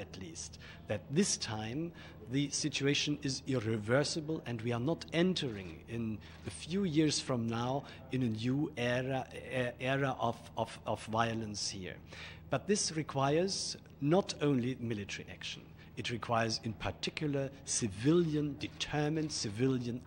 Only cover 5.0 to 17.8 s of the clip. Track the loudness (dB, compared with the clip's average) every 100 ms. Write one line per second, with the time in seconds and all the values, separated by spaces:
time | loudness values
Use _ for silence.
5 | 0 4 4 4 -2 -4 -8 -10 -8 -4
6 | -2 -4 -10 -12 -10 -10 -4 0 2 6
7 | 6 4 0 0 2 0 0 -2 -4 -14
8 | -2 0 2 2 2 2 0 0 0 2
9 | 2 -2 -2 -10 -4 0 0 0 0 2
10 | 2 2 0 0 -6 -2 -2 -2 -2 -2
11 | 0 2 4 2 -4 -4 -4 -4 -8 -8
12 | -12 -14 -12 -12 -2 -2 2 2 2 0
13 | -2 2 4 4 2 0 -4 -6 -12 0
14 | 6 6 4 2 4 4 4 0 -2 -2
15 | -4 -8 -8 -10 -10 -10 -14 -18 -16 -6
16 | -4 -4 2 2 4 0 -4 -4 -4 -2
17 | -4 -2 0 0 -2 -6 -4 0